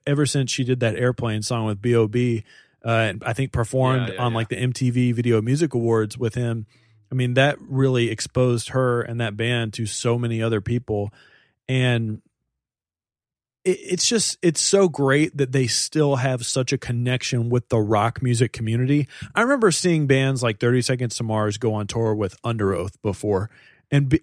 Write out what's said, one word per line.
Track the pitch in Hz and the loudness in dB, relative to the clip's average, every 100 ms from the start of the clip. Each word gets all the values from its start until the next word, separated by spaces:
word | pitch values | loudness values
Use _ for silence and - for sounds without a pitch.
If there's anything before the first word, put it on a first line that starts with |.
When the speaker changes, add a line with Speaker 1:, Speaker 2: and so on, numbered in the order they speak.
| 143 | -2
Speaker 1:
ever | 143 143 | 0 2
since | 143 127 | 0 -2
she | - | -2
did | 123 127 | -2 0
that | 117 104 | 0 0
Airplane | 123 120 117 107 | 0 0 -4 -4
song | 107 120 110 | -2 -2 -2
with | 101 | -2
B | 117 | 2
O | 117 110 | 2 4
B, | 123 123 110 - - _ _ | 2 0 -2 -6 -20 _ _
uh, | 117 | -2
and | 113 110 101 | 0 0 -2
I | 123 | -6
think | 117 135 | -4 -4
performed | 123 117 131 127 131 120 | -2 -2 0 2 2 -2
Speaker 2:
Yeah, | |
yeah, | 92 | -2
Speaker 1:
on, | 123 | -2
Speaker 2:
yeah. | 113 | -2
Speaker 1:
like, | 113 | -4
the | 92 | -2
M | 127 | -2
T | 120 127 | 0 0
V | 123 123 | 2 0
Video | 117 117 113 | 0 2 2
Music | 110 143 160 | 2 0 0
Awards | 123 117 113 107 120 | 0 2 2 0 -4
with | 117 | -4
him. | 123 120 117 104 _ _ _ _ | -2 -4 -4 -10 _ _ _ _
I | |
mean, | 131 123 | -4 0
that | 123 143 - | 2 2 0
really | - 131 131 127 117 | -4 0 2 2 0
exposed | 110 - 131 127 120 - | -2 -4 0 2 0 -2
her | 131 127 120 | 0 0 0
and | 117 117 | -2 -4
that | 113 104 | -4 -2
band | 117 120 113 | -2 -2 -4
to | 110 107 | -6 -6
so | - 120 120 | -4 -2 0
many | 117 113 | -2 -2
other | 113 110 | 0 -2
people. | 95 120 - 104 101 - _ _ _ _ - | -2 -4 -2 -4 -6 -10 _ _ _ _ -4
And | 131 127 117 113 110 _ _ _ _ _ _ _ _ _ _ _ _ _ _ | 0 2 0 -2 -8 _ _ _ _ _ _ _ _ _ _ _ _ _ _
it, | 185 - | -2 -2
it's | - 185 - | -4 -2 0
just, | 233 - - | 0 0 0
it's | 175 151 | 0 0
so | - 196 185 | 2 4 4
great | 143 135 143 156 139 | 2 2 2 2 0
that | 131 | 0
they | 135 120 | 0 0
still | - - 156 143 135 | -2 -2 0 2 2
have | 131 123 117 | 0 -2 -2
such | 139 127 | -2 -2
a | 135 | -4
connection | - 120 123 127 - 123 117 | -4 -2 -2 -2 -2 -2 0
with | 123 - | -2 0
the | 113 | 0
rock | 104 107 113 - | 2 2 2 0
music | 127 117 120 | -2 0 0
community. | - 110 117 127 147 139 - - | -2 -2 0 2 0 0 -8 -6
I | - | 0
remember | 233 277 214 | 2 4 4
seeing | - 180 160 139 | 4 2 2 4
bands | 135 135 131 | 4 2 0
like | 120 101 | -2 0
Thirty | 120 127 | 2 2
Seconds | 120 123 120 - | 2 -2 -4 -4
to | |
Mars | 113 110 107 104 | -2 0 0 0
go | 117 | -2
on | 107 104 | -2 -4
tour | 117 113 | -2 -2
with | 107 98 - | 0 -4 -4
Under | 117 113 98 | -6 0 0
Oath | 90 95 - | 0 -4 -4
before | 107 92 104 95 110 - - _ _ | -4 -2 0 0 -2 -10 -20 _ _
and | 143 135 | 2 4
be, | 156 | 2